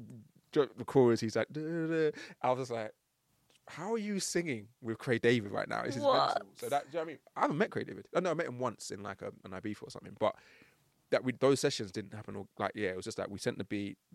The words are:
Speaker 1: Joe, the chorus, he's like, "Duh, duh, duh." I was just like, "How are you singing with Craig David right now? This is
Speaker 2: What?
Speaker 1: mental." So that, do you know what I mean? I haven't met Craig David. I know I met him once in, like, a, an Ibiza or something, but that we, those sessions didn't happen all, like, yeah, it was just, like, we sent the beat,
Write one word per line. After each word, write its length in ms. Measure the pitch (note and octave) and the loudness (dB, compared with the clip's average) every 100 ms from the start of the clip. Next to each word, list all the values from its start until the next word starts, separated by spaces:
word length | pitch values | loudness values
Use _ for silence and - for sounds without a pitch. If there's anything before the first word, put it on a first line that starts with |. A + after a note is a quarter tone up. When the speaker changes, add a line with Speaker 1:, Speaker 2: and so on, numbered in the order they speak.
| A2 A#2+ - _ _ | -16 -18 -20 _ _
Speaker 1:
Joe, 160 | D3+ C3 - | 2 2 -2
the 80 | A#2 | 2
chorus, 340 | C3+ A#2+ A2+ | 6 8 6
he's 140 | A2+ A2+ | 2 -2
like, 120 | - | -2
"Duh, 100 | C#3+ | -4
duh, 260 | D#3 E3+ D#3+ | -6 -4 -2
duh." 240 | E3 D3+ - - - | 2 0 -2 -14 -2
I 100 | B2+ | 0
was 80 | B2+ | 0
just 120 | B2 | -2
like, 200 | A2+ A2 - _ _ _ _ _ _ - | -6 -6 -12 _ _ _ _ _ _ -16
"How 260 | - F#3+ | -10 -4
are 40 | A#3 | -2
you 220 | G#3 G3 | -2 -2
singing 480 | - F3 E3+ A2 G2+ _ | 0 -2 -2 -6 -8 _
with 180 | A2+ A2 | -6 -4
Craig 220 | - A#2 | 0 4
David 280 | A#2+ B2 G2+ | 6 6 2
right 160 | - - | -4 -2
now? 160 | A2 | -2
This 120 | A#2+ A#2 | -2 2
is 80 | |
Speaker 2:
What? 240 | C#4+ B3+ C3+ | 4 6 4
Speaker 1:
mental." 200 | - - - | 2 -2 -8
So 120 | A#2+ | 0
that, 140 | C#3+ | 0
do 40 | C#3+ | 0
you 40 | |
know 60 | E3 | -6
what 40 | |
I 40 | E3 | -6
mean? 120 | C3+ - - | -8 -10 -2
I 60 | |
haven't 160 | D4 D#3 | 0 2
met 140 | A3 | 0
Craig 160 | - A2 | -2 -6
David. 200 | G2 - E3 | -10 -2 0
I 40 | |
know 120 | F3+ | 0
I 20 | D#3+ | -2
met 120 | C#3 | -2
him 120 | B2 | -2
once 320 | B2 - - | -4 -4 -10
in, 100 | G2+ | -8
like, 200 | G2+ F#2+ | -8 -8
a, 40 | G2 - | -10 -10
an 80 | - | -12
Ibiza 320 | F#2+ G#2+ G#2 | -8 -6 -8
or 60 | - | -10
something, 260 | - F#2+ G2+ | -14 -12 0
but 160 | G#2+ - - - - _ _ _ - | 0 0 -16 -20 -20 _ _ _ 0
that 140 | B2 B2+ | 0 2
we, 80 | |
those 260 | A#2 C3+ C3+ | 4 4 6
sessions 320 | C#3+ - G2+ | 2 0 -6
didn't 220 | A2 F#2+ | -6 -8
happen 220 | G#2+ G#2+ G2+ | -12 -10 -10
all, 100 | G2 - | -10 -2
like, 140 | G2+ G#2+ | -2 0
yeah, 140 | G2 | -2
it 60 | F#2 | -2
was 100 | A2 | -6
just, 120 | G2+ | -6
like, 120 | F#2+ | -6
we 100 | G2+ | -2
sent 180 | B2 G2+ | -2 -2
the 80 | G2 | -4
beat, 320 | G#2 G2+ F#2+ _ | -4 -4 -8 _